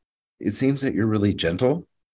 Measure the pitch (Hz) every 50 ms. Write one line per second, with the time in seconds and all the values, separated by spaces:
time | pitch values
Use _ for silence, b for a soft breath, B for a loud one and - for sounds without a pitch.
0 | _ _ _ _ _ _ _ _ - - 104 - 135 131 143 139 135 135 - -
1 | 110 110 107 107 101 104 90 - - 82 85 95 - 127 147 175 - - _ _
2 | _ _